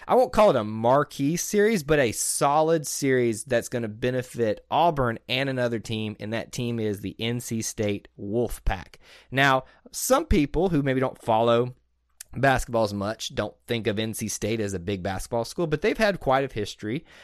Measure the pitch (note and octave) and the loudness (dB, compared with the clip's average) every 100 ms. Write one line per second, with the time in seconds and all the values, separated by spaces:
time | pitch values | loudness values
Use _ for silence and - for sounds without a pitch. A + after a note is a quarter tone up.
0 | - A3 B3+ A#3 G#3 C#3 G#2+ A2 A#2 C3+ | 0 2 4 6 6 4 0 0 4 4
1 | D3 - C#3 E3+ - G#3 G#3 A3 C#3 D3+ | 2 0 0 0 0 2 4 2 2 2
2 | B2 G#2 - - D3 D3 D#3+ E3 D3+ - | 2 0 -4 0 2 4 4 2 0 -2
3 | C#3 B2+ A#2+ G#2+ - A#2+ - B2 A2+ G#2+ | 2 4 2 0 -2 -2 -2 -4 -6 -4
4 | B2 B2+ A#2+ B2+ A2+ G2+ - B2 E3+ D3 | -2 -2 -4 -2 -2 -2 -2 2 2 2
5 | B2 A2+ - B2 C#3 C3 B2 A#2 - A2 | 0 -2 -4 -2 -2 -2 -2 -2 -4 -4
6 | A2 G#2 G#2 A2+ D#2+ - A#2+ A#2 G#2+ G2+ | -4 -6 -6 -6 -6 -6 -4 -2 -2 -4
7 | G2+ - A#2 A#2+ - F#2 F2 - G#2+ G2+ | -6 -6 -6 -6 -6 -6 -6 -4 -4 -4
8 | - - G2+ A2 A2+ - - G2 - - | -8 -14 -6 -2 -2 -4 -4 -4 -6 -20
9 | - - _ B2+ C#3 C3 C3 _ - - | -20 -20 _ 2 4 2 -2 _ -16 -8
10 | - C4 E4+ G#3 C#3+ D3 F#3 E3 C#3 C3 | 0 2 4 2 2 0 0 2 0 0
11 | B2+ - - A2+ A#2 A#2 B2 B2+ _ _ | -2 -2 0 2 4 4 2 -4 _ _
12 | _ - - - C3+ C3 - A2+ A2 G2+ | _ -20 -14 0 2 2 0 0 0 0
13 | G2 A2 - B2+ G#2 - - A#2 A2 G#2 | -4 -6 -6 -6 -6 -8 -6 -4 -2 -2
14 | A2 G#2 G#2+ - G#2 A2+ G2+ G2 E2+ G2+ | -4 -4 -6 -4 -4 -2 -4 -4 -4 -4
15 | F#2 F#2 - A#2 A2+ - E3+ D3+ G#3+ - | -4 -6 -4 -4 -4 -4 -2 -2 -2 0
16 | G#3+ F#3 - C3 C#3 - G#2 - G#2+ B2+ | 0 0 0 0 0 -4 -8 -6 -6 -6
17 | - - | -8 -20